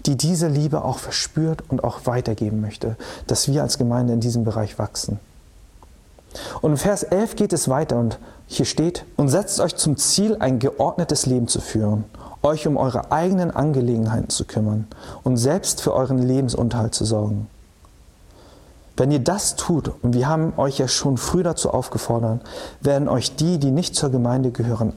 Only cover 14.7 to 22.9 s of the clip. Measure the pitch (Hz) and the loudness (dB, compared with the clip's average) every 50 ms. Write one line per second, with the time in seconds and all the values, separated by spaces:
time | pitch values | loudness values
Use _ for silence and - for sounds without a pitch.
14.7 | 107 107 107 - - - - - - - - 139 127 117 117 135 160 202 196 - | 0 -2 -4 -6 -10 -18 -18 -16 -12 -4 -2 0 0 2 2 2 0 0 -2 -4
15.7 | - - - - - - 131 123 135 127 123 127 127 135 135 123 117 - 120 113 | -4 -2 -2 0 2 2 2 2 2 2 2 2 2 2 2 0 0 0 0 0
16.7 | 113 120 107 113 - - 104 107 110 107 104 107 104 101 104 - - - - - | 2 0 -2 -2 -2 -2 0 0 0 0 0 0 -2 -4 -4 -8 -12 -20 -20 -20
17.7 | - _ - - - - - - - - - - - - - - - - - - | -20 _ -20 -20 -20 -20 -20 -20 -20 -20 -20 -20 -20 -20 -20 -20 -20 -20 -20 -20
18.7 | - - - - - - 127 139 147 143 120 170 180 202 - - - - - - | -20 -20 -20 -8 -2 0 2 2 2 2 2 0 0 0 -2 -4 -4 -4 -2 0
19.7 | 175 143 - - - - - 120 120 123 127 143 160 160 160 165 - - 135 143 | 0 0 0 -2 -6 -2 0 2 2 2 2 2 2 2 0 0 0 0 0 0
20.7 | 139 - 131 123 - - - 143 131 123 - - - 175 180 175 156 - - - | 2 0 0 0 0 0 0 0 0 0 -2 0 0 2 2 0 0 0 -2 0
21.7 | - 127 123 - - 113 - - 117 117 117 110 113 123 - - - - - - | 0 0 -2 -2 -6 -6 -2 0 0 0 2 0 0 -2 -4 -8 -14 -14 -14 -14
22.7 | - - - 143 | -10 -2 0 2